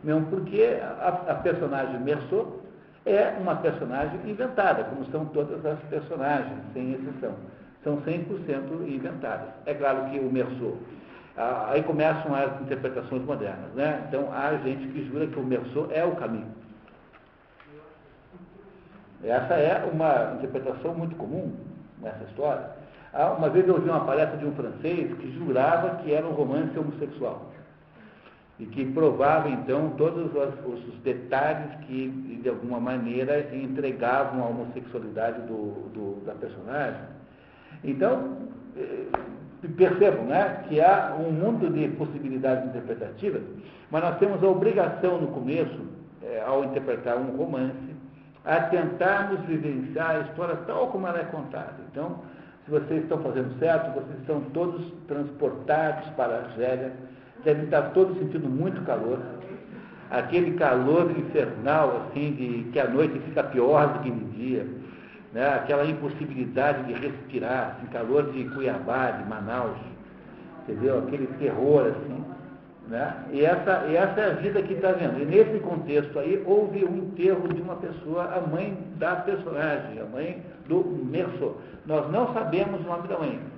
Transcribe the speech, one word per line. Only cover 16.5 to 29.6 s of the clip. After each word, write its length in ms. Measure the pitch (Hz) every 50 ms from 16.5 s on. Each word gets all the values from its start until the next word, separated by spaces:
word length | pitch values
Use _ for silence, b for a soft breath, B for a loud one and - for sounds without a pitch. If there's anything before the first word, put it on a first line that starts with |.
| - - - - - - - - - - - - - - - _ _ _ _ _ - _ - 147 147 151 151 151 156 151 - - - - - - 185 180 180 - - - - - - - - - - - - - - - -
Essa 300 | 107 117 127 123 - 170
é 340 | 165 147 160 185 - - 190
uma 440 | 160 160 160 156 143 123 113 107 127
interpretação 580 | 120 131 131 - 131 - 131 117 - - 165 170
muito 220 | 165 170 165 165
comum 380 | - 113 107 143 180 170 123 - - - - - - - - - -
nessa 220 | - 110 104 110 110
história. 440 | 98 - 123 139 147 131 - - - - B B B B B B B B
Ah, 180 | 139 151 175
uma 180 | - - 160 147
vez 180 | 156 180 185 180
eu 80 | 180
ouvi 140 | 151 - 160
uma 160 | 165 151 -
palestra 320 | - 135 151 156 143 - -
de 80 | 143
um 80 | 147 -
francês 640 | - 123 110 - - 135 156 175 170 143 - - -
que 140 | - 131 127 160
jurava 560 | 175 151 127 127 135 151 170 170 180 180 170 -
que 160 | - 151 147
era 140 | 156 160 165
um 60 | 151
romance 440 | 147 143 123 131 156 160 - - 160
homossexual. 720 | 151 147 131 - 147 135 - - 131 110 - - - - - - - - - - - - B 120 110 B B B B B B B B B - -
E 60 | 120
que 200 | 98 104 139 135 131
provava, 560 | 135 156 160 147 - - 131 143 156 160 151 151
então, 440 | 131 123